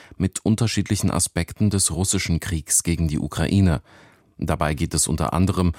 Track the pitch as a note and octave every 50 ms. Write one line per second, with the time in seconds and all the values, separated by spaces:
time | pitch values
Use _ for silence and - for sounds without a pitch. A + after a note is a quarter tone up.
0 | - - - - F#2 F#2 - - - - A2 - A#2+ G#2+ - G#2 F#2 - G#2+ -
1 | - F#2 - - - - - F2 E2+ - - - A2 G2+ G2+ F#2+ - - D#2 D#2
2 | F#2+ - - F#2 - - E2+ D#2+ - - E2 D#2 - - - - - E2+ E2 D#2
3 | E2 D#2 D2+ - - D2+ - - D#2+ - - G2+ G2 F2+ D#2 B1 - _ - -
4 | - - _ _ _ _ _ - - E2 D#2+ - D#2 D2+ D#2 D2 E2 D#2 - D#2
5 | - - D#2+ D#2+ D#2+ G#1+ - E2+ F#2+ F#2 F#2 F#2 F2+ F2 E2